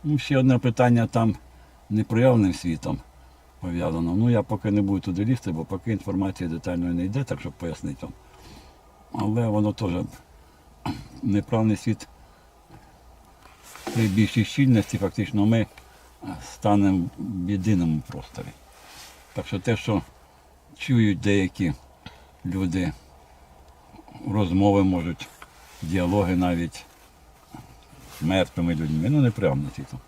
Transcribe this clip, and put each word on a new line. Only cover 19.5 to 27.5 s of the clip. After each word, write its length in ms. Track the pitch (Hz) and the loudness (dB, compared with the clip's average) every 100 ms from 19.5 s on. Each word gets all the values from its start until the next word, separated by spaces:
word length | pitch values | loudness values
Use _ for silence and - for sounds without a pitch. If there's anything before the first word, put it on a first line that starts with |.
| 98 | -6
те, 180 | 120 110 | -2 -2
що 260 | - 95 - - _ _ _ _ _ - | -2 -4 -4 -20 _ _ _ _ _ -14
чують 420 | - 123 107 87 | 0 4 4 2
деякі 520 | 101 101 95 - 90 69 - - - - - - 92 | 2 2 2 -2 -4 -4 -12 -20 -20 -20 -20 -12 -8
люди, 460 | 95 95 90 85 - - - - - - - - - - - - - - | -4 -2 -2 -4 -6 -20 -20 -20 -20 -20 -20 -20 -20 -20 -20 -20 -14 -4
розмови 540 | 104 95 90 101 101 | 0 2 4 4 4
можуть, 440 | 95 90 80 80 - - - - - - | 4 0 -2 -6 -12 -18 -20 -20 -20 -12
діалоги 540 | 80 92 87 101 90 90 | -4 -2 0 0 2 2
навіть 480 | 90 85 85 - - - - _ - - _ | 0 0 -4 -8 -20 -20 -20 _ -20 -20 _